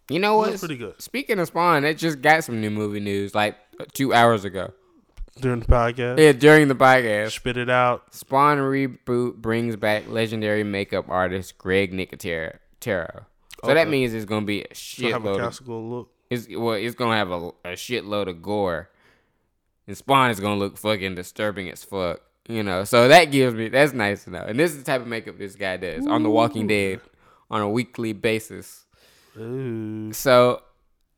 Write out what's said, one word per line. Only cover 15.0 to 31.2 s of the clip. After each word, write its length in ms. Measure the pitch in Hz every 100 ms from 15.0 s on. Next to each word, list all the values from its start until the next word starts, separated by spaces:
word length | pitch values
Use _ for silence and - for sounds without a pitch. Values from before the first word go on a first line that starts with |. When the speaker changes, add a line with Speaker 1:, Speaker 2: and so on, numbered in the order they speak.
Speaker 2:
gonna 120 | 120
have 100 | 117
a 40 | 107
Speaker 1:
shitload 60 |
of 60 | 98
Speaker 2:
classical 480 | 117 - 120 113 113
look. 200 | 120 117 _ -
Speaker 1:
It's, 160 | 120 110
well, 260 | 90 117
it's 200 | 107 117
gonna 220 | 117 120 110
have 140 | 92
a, 40 | 87 85 -
a 80 | 87
shitload 560 | 90 - 120 98 104 95
of 140 | 82
gore. 480 | 90 104 95 80 92 _ _ _ _ _ _ _ _ _ -
And 80 | 95
Spawn 340 | - 135 127
is 80 | 98
gonna 200 | 101 101
look 180 | 98 -
fucking 380 | 107 107 95 90
disturbing 520 | 90 - 107 98 90
as 120 | -
fuck. 380 | - 98 87 - _ _ -
You 140 | 113
know, 220 | 101 90
so 240 | 101 120 127
that 180 | 170 156
gives 280 | 139 127 113
me, 120 | 113
that's 220 | 127 147
nice 320 | 127 101 101
to 60 | -
know. 120 | 87 92
And 120 | 117
this 120 | 170
is 60 | 147
the 60 |
type 160 | 143 131
of 60 | 117
makeup 280 | 113 101 90
this 180 | 101 92
guy 220 | 98 92
does 280 | 90 80 95
on 160 | 110
The 80 | 107
Walking 340 | 113 113 113 107
Speaker 2:
Ooh. 20 |
Speaker 1:
Dead 320 | 104 95 92 - _ _ _ -
on 100 | 110
a 60 | 104
weekly 440 | 117 120 - 113
basis. 720 | 98 113 110 - 95 - - _ _ _ _ _ 107
Speaker 2:
Ooh. 760 | 113 131 127 113 107 110 107
Speaker 1:
So 500 | 110 135 123 123 120 _ _ _ _ _ -